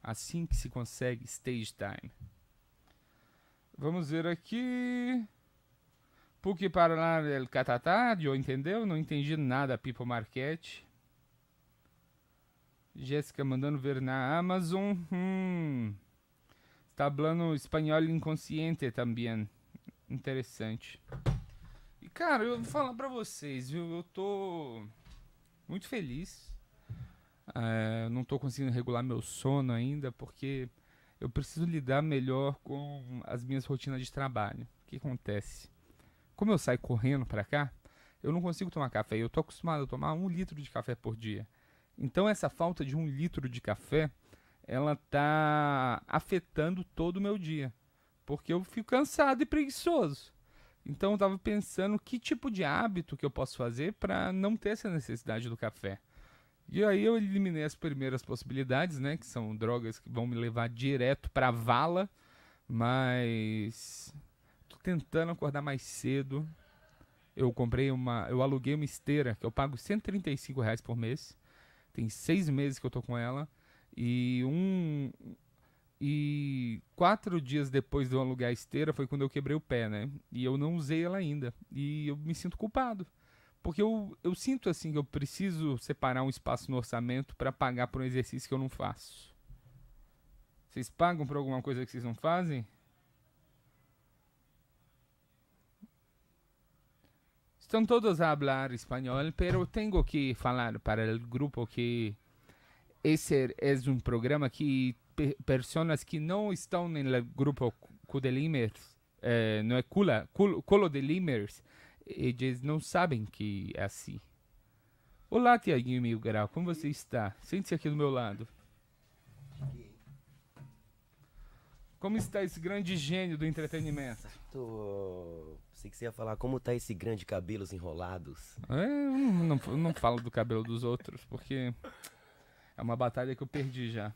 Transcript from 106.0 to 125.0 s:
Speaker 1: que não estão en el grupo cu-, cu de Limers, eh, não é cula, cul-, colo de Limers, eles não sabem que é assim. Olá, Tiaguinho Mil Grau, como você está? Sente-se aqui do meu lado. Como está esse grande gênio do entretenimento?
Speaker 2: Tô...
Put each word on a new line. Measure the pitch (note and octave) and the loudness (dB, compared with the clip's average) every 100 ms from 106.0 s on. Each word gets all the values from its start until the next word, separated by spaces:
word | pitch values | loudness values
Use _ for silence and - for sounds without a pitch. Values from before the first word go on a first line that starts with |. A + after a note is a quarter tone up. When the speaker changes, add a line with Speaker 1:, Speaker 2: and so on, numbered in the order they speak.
Speaker 1:
que | - D#3+ | 0 -4
não | D#3 G3 G#3+ | 0 0 0
estão | F#3 - F3+ F3 D#3 | -2 0 0 0 0
en | C3+ | 2
el | B2+ A#2+ - | 2 2 2
grupo | C#3 C#3 B2 | 2 4 0
cu-, | - - - - | -2 -20 -20 -4
cu | C#3 | 0
de | C3 | 2
Limers, | B2+ D#3 D3 A2 - - _ _ _ | 2 2 2 0 -2 -20 _ _ _
eh, | B2 A#2 A2 G#2+ | 2 4 4 2
não | A2 B2 | 4 2
é | |
cula, | - F#3+ G3 A2 - | 2 4 6 4 0
cul-, | - G3+ D#3+ | 4 4 4
colo | - G#3 F#3 | 6 6 6
de | C#3+ | 2
Limers, | C3+ F3 F3 A#2 G2+ - - - - - - | 0 2 2 0 -2 -10 -20 -20 -20 -20 -12
eles | - B2+ B2 C3 B2 | -2 0 2 -2 -2
não | C#3 D#3 | 0 -2
sabem | - F3+ F3 B2 G#2+ | 0 2 2 2 -2
que | - G#2 G2 - - | -4 -4 -4 -4 -2
é | |
assim. | G2 - - G2+ - _ _ - _ _ _ _ _ - - | -4 -4 -12 -12 -14 _ _ -20 _ _ _ _ _ -20 0
Olá, | A3+ A#3+ A#3+ | 6 8 8
Tiaguinho | - C3+ B2 B2+ | 6 2 2 0
Mil | A#2+ A2+ | 2 0
Grau, | A2+ G#2+ G#2 | 2 2 0
como | - F3 | 0 -2
você | E3 C#3+ | -2 -4
está? | D3 - B2 G#2 - | -6 -4 -2 -2 -6
Sente-se | - F#3+ F#3 | -6 -4 -2
aqui | D#3+ D#3 | -2 0
do | D3 | 2
meu | C#3+ | 2
lado. | C3 A2+ G2+ A2+ - _ _ _ _ _ _ - - C#3 - C#3 B2+ A#2 - - - _ - _ - C#3 - _ _ _ _ C#3+ - - - - - - - | 2 -2 -6 -12 -16 _ _ _ _ _ _ -20 -20 -20 -10 -10 -10 -16 -20 -20 -20 _ -20 _ -20 -20 -20 _ _ _ _ _ -20 -20 -20 -20 -20 -20 -8
Como | F#3+ A3 | -2 -2
está | - G#3 | -2 -2
esse | F3+ - | -2 -4
grande | E3+ G3+ F3+ F#3 | -4 -2 0 -2
gênio | C#3 F3+ F#3 D3+ | 0 -2 -2 -2
do | D#3+ | -2
entretenimento? | D#3+ D3+ D#3+ D#3 D3 C3+ A2 - - - | -2 -4 -4 -4 -4 -6 -8 -12 -18 -14
Speaker 2:
Tô... | C3+ A#2 A2 G#2 G2+ | -10 -8 -6 -6 -6